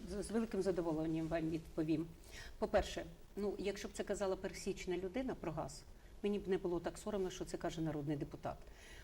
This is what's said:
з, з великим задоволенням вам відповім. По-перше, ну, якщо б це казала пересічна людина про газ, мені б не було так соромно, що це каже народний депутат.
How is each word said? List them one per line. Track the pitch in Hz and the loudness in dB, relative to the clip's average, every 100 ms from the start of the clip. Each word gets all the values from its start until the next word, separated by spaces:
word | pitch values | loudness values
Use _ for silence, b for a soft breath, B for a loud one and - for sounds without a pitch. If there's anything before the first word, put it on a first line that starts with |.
| - | -4
з, | 202 | -4
з | 180 | 0
великим | 226 226 196 | 2 2 4
задоволенням | 190 180 170 156 160 160 160 | 4 4 4 4 4 2 2
вам | 165 160 | 2 2
відповім. | 165 - - 160 156 165 - B B B - | 0 -2 0 4 4 2 -8 B B B -2
По-перше, | 208 196 - - 160 - - 196 | 4 4 4 -4 -6 -12 -10 -2
ну, | 202 - | 0 2
якщо | 196 196 208 | 0 -2 -6
б | |
це | - | -4
казала | 196 190 190 190 | 0 2 2 2
пересічна | 190 - 196 185 185 180 | -2 -2 -2 -2 0 0
людина | 185 247 262 170 | 0 0 0 -2
про | 170 | -2
газ, | 156 143 - - B B - | -2 -4 -6 -14 B B -2
мені | 202 208 | 2 2
б | 180 | 2
не | 185 | 2
було | 175 170 | 4 2
так | 170 - | 0 -4
соромно, | 214 202 185 | -2 0 0
що | - 170 | -2 -4
це | 170 | -2
каже | 170 165 | -2 2
народний | 160 151 143 143 | 0 2 2 0
депутат. | 151 - 131 - - B B B | 0 -4 -6 -6 -10 B B B